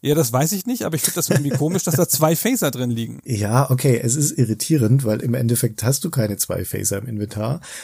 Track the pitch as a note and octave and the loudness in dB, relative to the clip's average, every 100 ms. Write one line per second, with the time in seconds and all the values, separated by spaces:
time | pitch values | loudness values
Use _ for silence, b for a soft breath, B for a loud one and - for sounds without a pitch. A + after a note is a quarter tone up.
0 | C3+ D3+ C3 B2 D#3 G3+ - B3 G3+ D#3+ | 2 2 2 2 0 -2 -4 -4 -2 -2
1 | - - - E3+ C#3+ C3 D3+ F#3 - D#3+ | -2 -2 0 0 2 0 0 0 -2 0
2 | F3 - D#3+ E3 A3 B3+ D3 B2 B2 A#2 | 2 4 2 4 2 2 0 0 -2 -2
3 | A#2 - - A2 G#2 A#2+ C#3 B2+ C#3+ A#2 | -4 -8 -4 -2 2 2 4 2 4 2
4 | A#2+ C3 D3 - A2+ A2 - D#3 A2 C3+ | 2 0 0 2 0 0 0 2 4 4
5 | A#2+ G#2+ - A#2+ A#2 A#2+ A#2 - A2 B2 | 2 -2 -2 0 0 2 0 -2 -2 0
6 | E3+ C3 G#2+ G2 - F#2 F#2 G#2 G2 G2 | -2 -2 -2 -2 -4 -4 -6 -4 -4 -4
7 | A#2+ G#2+ G#2 G#2+ A2 D#3+ B B | -6 -6 -6 -4 -4 -4 B B